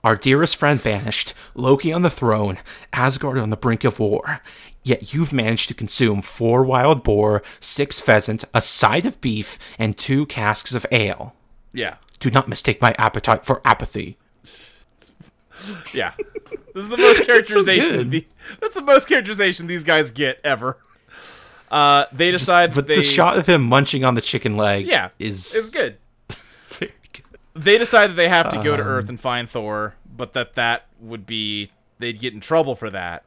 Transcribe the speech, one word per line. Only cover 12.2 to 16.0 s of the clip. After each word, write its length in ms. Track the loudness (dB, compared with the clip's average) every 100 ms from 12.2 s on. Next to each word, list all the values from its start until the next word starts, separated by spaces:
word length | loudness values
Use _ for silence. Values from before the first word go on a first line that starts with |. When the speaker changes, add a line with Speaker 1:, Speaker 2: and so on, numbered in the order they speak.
| 0
Speaker 1:
not 200 | 0 0
mistake 320 | -2 -2 2
my 120 | 0 2
appetite 480 | -2 0 0 0 0
for 160 | 0
apathy. 540 | 2 0 -2 -10 -12 -16 _ _ -20 -20 -20 _ _ _ -20 _ -20 _ _ -18 -16 -14 -10
Speaker 2:
Yeah. 200 | -6